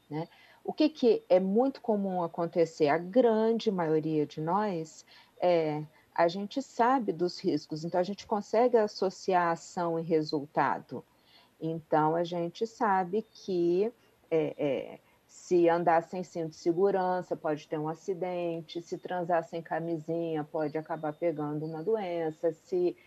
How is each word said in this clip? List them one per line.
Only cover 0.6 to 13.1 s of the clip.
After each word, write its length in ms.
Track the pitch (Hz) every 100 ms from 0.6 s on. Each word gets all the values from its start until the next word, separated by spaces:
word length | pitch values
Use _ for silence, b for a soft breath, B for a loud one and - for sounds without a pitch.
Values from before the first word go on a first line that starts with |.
| -
O 60 |
que 160 | - 302
que 340 | - 240 196 -
é 100 | 185
muito 440 | 190 214 269 -
comum 400 | - 208 196 180
acontecer? 680 | 170 175 170 175 160 - 147
A 80 | 156
grande 760 | 175 240 233 214 220 226 220
maioria 540 | 185 160 156 156 156
de 160 | 147 -
nós, 640 | 160 196 214 170 156 - - B B -
é, 460 | 180 170 156 151 151 b b
a 120 | - 170
gente 360 | 196 202 277
sabe 500 | - - 233 269 208
dos 260 | 160 180 -
riscos, 460 | 180 147 - 156
então 160 | 165 180
a 20 |
gente 240 | 180 202 -
consegue 520 | 208 - 220 247 233
associar 760 | 214 - 190 - - 180 170
ação 460 | 170 - 185 170 165
e 40 |
resultado. 1000 | 165 160 151 156 143 160 135 82 - - - b b b b -
Então, 560 | 160 160 - 156 156 170
a 80 |
gente 420 | 170 175 170 - 226
sabe 600 | - 220 190 180